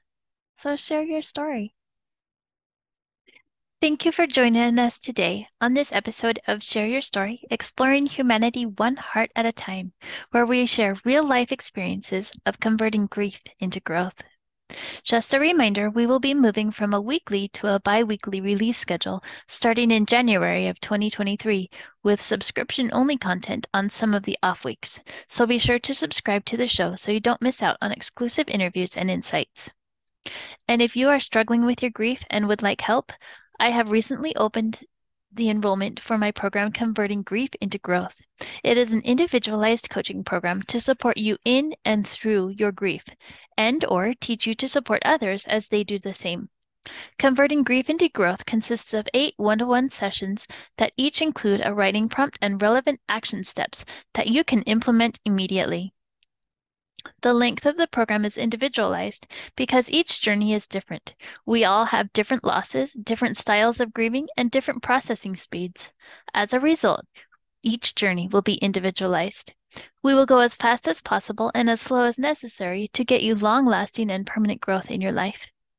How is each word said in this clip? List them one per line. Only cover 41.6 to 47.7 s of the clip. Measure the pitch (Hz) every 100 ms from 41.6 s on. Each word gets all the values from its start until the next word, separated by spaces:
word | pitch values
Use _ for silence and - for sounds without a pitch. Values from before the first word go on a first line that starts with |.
| 302 -
and | 240 214 196
through | - 220 208 185
your | 202 208
grief, | 190 196 151 - - - - - -
and | 220 294 -
or | 180 202 254
teach | - 226 -
you | 220
to | 262
support | 285 240 214
others | - 311 202 196 -
as | 214 -
they | 208
do | 202 202
the | 196
same. | 190 180 175 196 _ _ _ - - - -
Converting | 269 262 277 294
Grief | 247